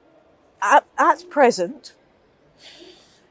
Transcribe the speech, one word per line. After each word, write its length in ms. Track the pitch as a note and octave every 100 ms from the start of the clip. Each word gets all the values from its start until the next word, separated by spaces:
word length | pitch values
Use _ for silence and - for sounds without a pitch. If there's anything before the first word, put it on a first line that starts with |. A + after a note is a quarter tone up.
| _ _ _ _ _ _
at, 240 | G#3 C#4+ - -
at 320 | D4+ D#4+ -
present, 640 | D4 B3 - F3 D4+ - - _ _ _ _ _ _ - - - - _ _ _